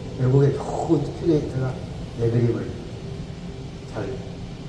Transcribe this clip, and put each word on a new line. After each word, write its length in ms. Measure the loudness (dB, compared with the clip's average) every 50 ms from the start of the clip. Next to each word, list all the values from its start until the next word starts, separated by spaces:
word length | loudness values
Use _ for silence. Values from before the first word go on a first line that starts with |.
| -8 -6 -2 2
외국의 340 | 4 6 8 8 8 6 4
좋은 460 | 2 -2 -4 -2 -2 2 2 4 4 2 0 -4 0
큐레이터가 520 | 2 4 4 4 4 0 -2 -2 -2 -2 -2 -4 -6 -8 -8 -8 -8 -8 -2 0
내 120 | 2 2
그림을 360 | 4 4 4 4 4 2 -2 -4 -6 -8 -8 -10 -10 -10 -8 -8 -8 -8 -8 -8 -8 -10 -10 -10 -10 -10 -10 -10 -10 -10 -10 -8 -6
잘, 160 | -6 -4 -4 -6 -6 -8 -8 -8 -8 -8 -8 -8 -10 -8